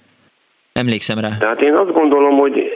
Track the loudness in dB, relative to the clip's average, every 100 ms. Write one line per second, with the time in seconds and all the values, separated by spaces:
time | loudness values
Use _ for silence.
0 | _ _ _ _ _ _ _ -6 -2 -2
1 | -4 -4 -4 -4 -4 0 2 2 0 0
2 | 2 2 2 2 2 0 -4